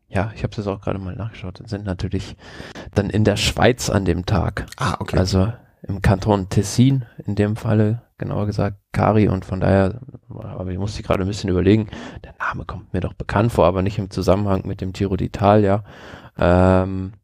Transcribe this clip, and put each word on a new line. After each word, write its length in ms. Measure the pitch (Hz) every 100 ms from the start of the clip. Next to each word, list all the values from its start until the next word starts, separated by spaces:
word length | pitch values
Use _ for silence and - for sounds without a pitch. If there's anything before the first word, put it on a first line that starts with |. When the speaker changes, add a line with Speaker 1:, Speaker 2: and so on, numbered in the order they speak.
| _
Speaker 1:
ja, 240 | 98 110
ich 80 | -
hab's 140 | 113 110
jetzt 120 | 101
auch 120 | 101
gerade 180 | - 98
mal 160 | 95
nachgeschaut, 460 | 95 104 - 92 95
es 80 | 107
sind 160 | 101
natürlich 520 | 101 92 95 - 110 - - - - - -
dann 160 | - 98
in 140 | 107
der 120 | 104 104
Schweiz 540 | - - 104 127 -
an 160 | 104 92
dem 180 | 85
Tag. 420 | 90 92 82 - - -
Speaker 2:
Ah, 180 | - -
okay. 200 | - -
Speaker 1:
Also 340 | 92 95 98 - _ _
im 180 | - 98
Kanton 480 | - 95 110 101 95
Tessin 560 | - 98 - 127 135 120 - -
in 80 |
dem 220 | 104 104 110
Falle, 460 | 113 107 107 117 - _
genauer 300 | 101 98 104
gesagt 320 | 101 101 101 _
Kari, 360 | - 98 107 95
und 160 | 92
von 160 | - 92
daher, 400 | 95 98 95 - - - _
aber 400 | 113 101 98 92
ich 80 | 90
muss 160 | 104
die 80 | -
gerade 200 | - 98
ein 60 | 92
bisschen 220 | 101 92
überlegen, 380 | 90 90 110 101 - - -
der 100 | - -
Name 260 | - -
kommt 300 | - 90 -
mir 60 | 92
doch 140 | -
bekannt 380 | - - 101 117
vor, 140 | - 85
aber 160 | 92
nicht 160 | 92 107
im 100 | 98
Zusammenhang 540 | - 87 95 104 95
mit 160 | 95 98
dem 120 | 95
Giro 240 | 92 98 95
d'Italia. 680 | 92 - 101 107 101 104 107 - - - - -
Ähm, 760 | 87 90 92 92 92 95 95 110